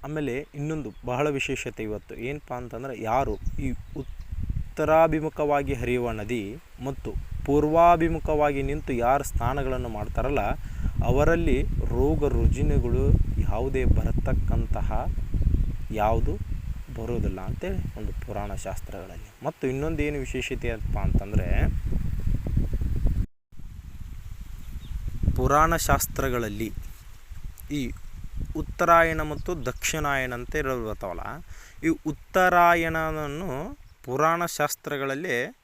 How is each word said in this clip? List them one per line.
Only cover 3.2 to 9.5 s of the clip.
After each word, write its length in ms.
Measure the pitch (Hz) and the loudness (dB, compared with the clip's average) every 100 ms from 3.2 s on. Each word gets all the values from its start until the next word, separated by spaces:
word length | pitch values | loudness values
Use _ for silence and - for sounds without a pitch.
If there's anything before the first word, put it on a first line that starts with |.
| 123 104 - - | 2 -2 -4 -2
ಈ 140 | 139 120 - 151 | -4 -4 -8 -10
ಉತ್ತರಾಭಿಮುಖವಾಗಿ 1800 | 135 - - - - - - - 151 156 165 156 156 - 147 143 139 | -10 -10 -8 -6 -4 -4 -4 -2 4 6 6 4 -2 -2 0 0 0
ಹರಿಯುವ 360 | 135 120 123 120 | -2 0 0 0
ನದಿ 500 | 110 104 123 98 135 - - | -4 -4 -4 -4 -10 -16 -10
ಮತ್ತು 280 | 127 139 - - - - | -8 -6 -6 -6 -6 -6
ಪೂರ್ವಾಭಿಮುಖವಾಗಿ 1200 | - 143 151 160 170 170 165 160 - 151 147 139 | 2 2 4 6 8 8 4 0 0 2 2 2
ನಿಂತು 300 | 135 139 - | -2 -4 -2
ಯಾರು 320 | 127 117 139 | 0 2 2
ಸ್ನಾನಗಳನ್ನು 640 | - - 117 | 2 -2 0